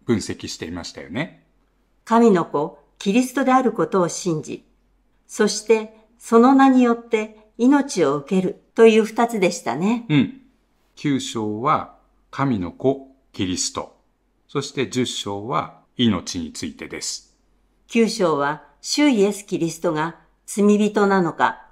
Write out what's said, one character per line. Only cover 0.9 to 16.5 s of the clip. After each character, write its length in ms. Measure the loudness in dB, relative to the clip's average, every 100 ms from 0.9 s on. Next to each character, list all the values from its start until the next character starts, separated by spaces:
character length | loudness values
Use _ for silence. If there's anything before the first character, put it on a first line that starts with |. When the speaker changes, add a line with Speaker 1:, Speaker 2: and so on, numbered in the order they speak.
Speaker 1:
た 80 | -16
よ 80 | -12
ね。 360 | -10 -10 -12 _ _ _ _ _ _
Speaker 2:
神 260 | -2 4 4
の 160 | 4 0
子、 320 | -4 -6 -10 _ -10
キ 140 | -2
リ 100 | 0
ス 100 | 0
ト 100 | 0
で 80 | 2
あ 80 | 2
る 120 | 2
こ 160 | -2 -2
と 120 | 0
を 80 | -2
信 340 | -4 -4 -6
じ、 200 | -6 -14 _ _ _ _ _ _ _
そ 220 | -2 -2
し 160 | -2
て 340 | 0 0 0 -16 _ _
そ 180 | 2 4
の 160 | 6
名 160 | 6 6
に 140 | 6
よ 100 | 4
っ 40 | 2
て 520 | -2 -4 -4 -12 _ 0
命 480 | 2 4 2 0 0
を 100 | 0
受 240 | -2 -2
け 40 | -2
る 160 | -6 _ 4
と 100 | 6
い 140 | 6
う 60 | 2
二 220 | 0 -2
つ 120 | 0
で 100 | -2
し 140 | -2
た 120 | -8 -4
ね。 300 | -2 -2 0
Speaker 1:
う 60 | 0
ん。 260 | 0 -4 _ _ _ _ _ _
九 240 | -4 -4
章 420 | -4 -6 -6 -4
は 340 | -2 -2 -4 -18 _ _ _
神 300 | -6 -2 -2
の 120 | -4
子、 360 | -4 -2 -2 -6 _ _
キ 140 | -6 -4
リ 100 | -4
ス 160 | -6
ト。 240 | -8 -12 _ _ _ _ _ _
そ 140 | -8
し 100 | -8
て 160 | -6 -6
十 200 | -2 -4
章 400 | -4 -8 -10 -6
は 320 | -6 -8 -12 _ -2
命 400 | 0 0 -4 -10
に 160 | -10